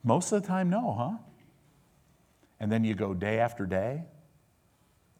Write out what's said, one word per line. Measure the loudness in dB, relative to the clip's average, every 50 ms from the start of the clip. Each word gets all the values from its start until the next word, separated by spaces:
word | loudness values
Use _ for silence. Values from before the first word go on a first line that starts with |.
Most | 4 4 4 4 2 0
of | -2 -2
the | 0 0
time, | 0 2 2 2
no, | 2 0 0 -2
huh? | -2 -2 -2 -4 -4 -8 -10 -18 -20 -20 -20 -20 _ _ _ _ _ _ _ _ _ _ _ _ _ _ _ _ _ _ _ _ _ _
And | -2 0
then | 2 2
you | 2 2 0
go | 0 -2 -2
day | -2 -2 -2 0 2 2
after | 2 0 0 -4 -4
day, | -2 0 0 0 -2 -4 -6 -10 -12 -16 -20 -20 _ _ _ _ _ _ _ _ _ _ _ _ _ _ _ _ _ _ _